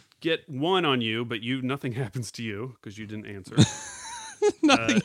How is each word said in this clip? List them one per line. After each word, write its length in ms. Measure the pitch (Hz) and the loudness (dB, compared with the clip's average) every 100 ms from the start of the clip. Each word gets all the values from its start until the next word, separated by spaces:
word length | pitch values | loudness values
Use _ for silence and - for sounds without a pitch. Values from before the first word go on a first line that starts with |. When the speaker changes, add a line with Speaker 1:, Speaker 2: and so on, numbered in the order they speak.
| _ _ | _ _
Speaker 1:
get 260 | 160 160 - | -2 -2 -2
one 360 | 131 165 185 156 | -2 2 2 4
on 160 | 127 | 2
you, 240 | 113 110 120 | 2 -2 -2
but 160 | 113 | -4
you, 200 | 117 131 | -2 -2
nothing 300 | 127 139 131 | -2 -4 -4
<laughs> 120 | 117 | -4
happens 280 | 113 131 107 | -4 -6 -8
to 100 | - | -8
you 340 | 113 101 131 - | -8 -6 -8 -12
'cause 160 | 110 101 | -16 -14
you 80 | 104 | -10
didn't 180 | 107 104 | -10 -10
answer. 320 | 101 95 110 | -12 -2 4
Speaker 2:
<laughs> 1040 | - - - - 932 906 880 - 415 - | 4 4 -14 -14 -14 -14 -14 0 0 4
Nothing 380 | 302 254 226 214 | 6 6 6 2